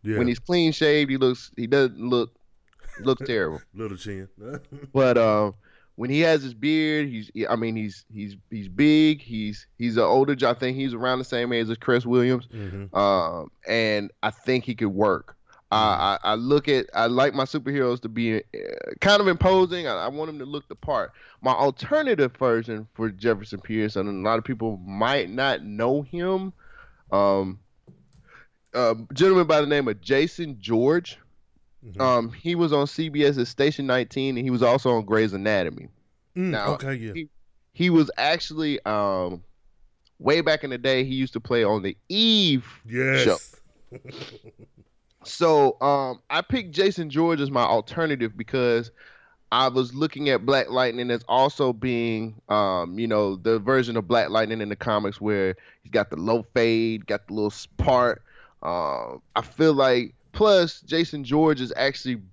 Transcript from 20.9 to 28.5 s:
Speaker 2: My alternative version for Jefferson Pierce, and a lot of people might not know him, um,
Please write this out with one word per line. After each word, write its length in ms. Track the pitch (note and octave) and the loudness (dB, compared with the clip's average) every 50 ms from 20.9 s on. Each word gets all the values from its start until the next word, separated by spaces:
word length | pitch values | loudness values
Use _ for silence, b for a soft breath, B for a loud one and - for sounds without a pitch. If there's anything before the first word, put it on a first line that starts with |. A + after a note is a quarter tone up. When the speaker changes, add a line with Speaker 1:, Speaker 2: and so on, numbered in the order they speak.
| C#3+ A2+ F#2+ - B B B B B B | -4 -4 -4 -6 B B B B B B
Speaker 2:
My 100 | - C3 | 0 0
alternative 800 | B2+ - C#3 C#3+ C3 - - - C#4+ D#4 D#4 C4 A3 D3+ C#3 B2 - - | 2 4 2 0 0 -2 -4 0 0 0 2 2 2 2 2 0 0 -2
version 480 | C3 B2+ A#2 A2+ A2+ A#2+ A2 G#2+ A2 - _ | 0 2 2 0 -2 -4 -10 -10 -10 -14 _
for 140 | - A2+ A2+ | -6 -6 -4
Jefferson 500 | F#2+ F#2+ G#2+ A#2 A2 G2 - - - F#2+ | -4 -2 0 0 0 0 -4 -12 -14 -14
Pierce, 340 | - - A2 A2 G#2+ G#2+ - | -10 -6 -2 -2 -2 -2 -2
and 140 | G2 F#2+ G2+ | -4 -4 -4
a 200 | G2+ F#2+ F#2+ G#2+ | -6 -4 0 0
lot 80 | A2+ A#2 | 0 0
of 40 | A2 | -2
people 340 | - B2+ G#2+ A2+ A2+ G#2 F#2+ | -6 -6 -4 -4 -6 -6 -6
might 520 | F2+ G2 G2 G2+ A2 B2 C#3 C#3+ G2 F2+ | -10 -10 -2 0 0 2 2 0 -2 -4
not 320 | G#2 B2+ C3+ C#3 B2 C#2+ | -4 -2 0 0 0 -2
know 400 | - G#2 G#2 G#2+ A#2 B2 C#3 D3 | -6 -10 -4 -2 0 0 0 -2
him, 500 | D3 C3 - F3 F3 F#3 F#3+ F#3+ F#3+ F#3+ - b b b b b b b b b b b | -4 -6 -8 -6 -2 -2 -2 -2 -4 -8 -12 b b b b b b b b b b b
um, 480 | G2 G2+ G2+ G2+ G2 G2 G2 F#2+ F#2+ G2+ _ _ _ _ _ - - _ _ _ _ _ b b b b b b | 0 2 2 2 2 0 -2 -4 -8 -12 _ _ _ _ _ -20 -20 _ _ _ _ _ b b b b b b